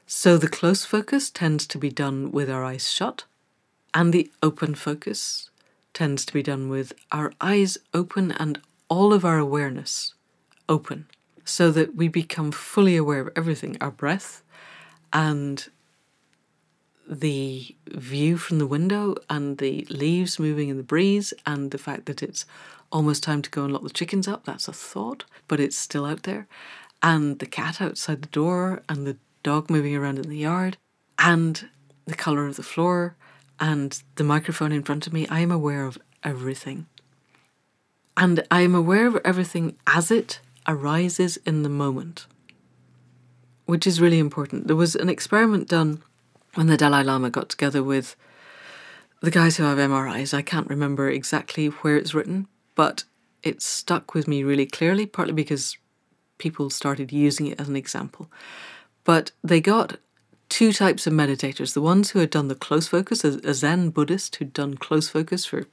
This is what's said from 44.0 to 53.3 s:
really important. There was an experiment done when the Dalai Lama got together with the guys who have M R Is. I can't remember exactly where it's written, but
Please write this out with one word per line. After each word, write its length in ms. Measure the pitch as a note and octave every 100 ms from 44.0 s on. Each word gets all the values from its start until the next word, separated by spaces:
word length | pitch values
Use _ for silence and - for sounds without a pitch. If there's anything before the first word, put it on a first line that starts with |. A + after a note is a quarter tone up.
really 160 | E3+ E3
important. 480 | D3 D3+ C#3 C3+ D#3+
There 100 | D#3+
was 200 | E3+ -
an 140 | F3+
experiment 600 | - - G#3 A3+ G3+ -
done 320 | E3+ D#3+ D3+ _ _ _ _ _ -
when 120 | D#3+
the 100 | D3+
Dalai 260 | D3 C#3+
Lama 260 | C3+ C3 B2+
got 200 | B2 -
together 340 | - C#3+ C#3
with 320 | C3+ C3+ B2 - _ - - - - - - - _ -
the 80 | E3
guys 280 | E3+ E3 E3
who 60 |
have 140 | D3 C#3
M 140 | C#3
R 260 | C3+ C3+ G#2
Is. 160 | C#3
I 80 | C#3+
can't 280 | C#3+ E3 -
remember 400 | D3 C#3+ C#3 C#3
exactly 580 | C3+ - D3+ - - D3
where 300 | D3 D#3 D3
it's 160 | D#3 D#3
written, 320 | - F#3 G3 _ _
but 300 | - D3 - - _ _